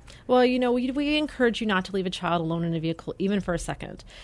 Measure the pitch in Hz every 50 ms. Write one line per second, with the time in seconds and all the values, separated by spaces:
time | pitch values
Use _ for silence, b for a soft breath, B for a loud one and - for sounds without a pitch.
0 | b b b b b - 247 247 247 254 254 247 247 247 240 254 247 254 247 294
1 | 285 294 302 302 302 285 - - 247 233 214 - 226 214 196 185 190 190 190 196
2 | 180 185 180 - 185 165 170 170 160 160 165 170 170 170 165 160 160 165 165 -
3 | - 165 - - 196 190 208 196 175 185 170 165 - - 151 - - - - -
4 | B B B B